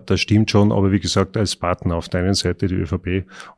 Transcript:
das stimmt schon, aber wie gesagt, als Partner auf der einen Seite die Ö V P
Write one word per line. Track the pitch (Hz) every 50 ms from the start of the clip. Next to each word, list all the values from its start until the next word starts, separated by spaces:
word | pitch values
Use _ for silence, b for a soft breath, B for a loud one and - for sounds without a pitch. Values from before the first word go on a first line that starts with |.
| -
das | - 98 90
stimmt | - - 104 104 107 -
schon, | - 101 101 104 110
aber | 104 98 98 98
wie | 101
gesagt, | - 90 - 101 98 92 - 113
als | 104 92 -
Partner | - - 87 90 - - 92 87
auf | 82 82 -
der | - 92
einen | 90 95 101
Seite | 92 - 92 87 - -
die | 92 90
Ö | 92 90
V | 71 92 87
P | - 90 90 95 92 B B B B B B